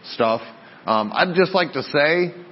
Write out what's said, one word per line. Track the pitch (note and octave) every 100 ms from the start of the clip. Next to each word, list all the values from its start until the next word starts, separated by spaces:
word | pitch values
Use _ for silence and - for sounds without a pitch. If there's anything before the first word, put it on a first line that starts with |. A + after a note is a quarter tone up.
| -
stuff. | - A2+ A#2 - - - - -
Um, | A2 G#2+
I'd | - F3+
just | E3+ F3
like | F#3+ D#3+
to | -
say | - D3+ D3 F3 F3 - -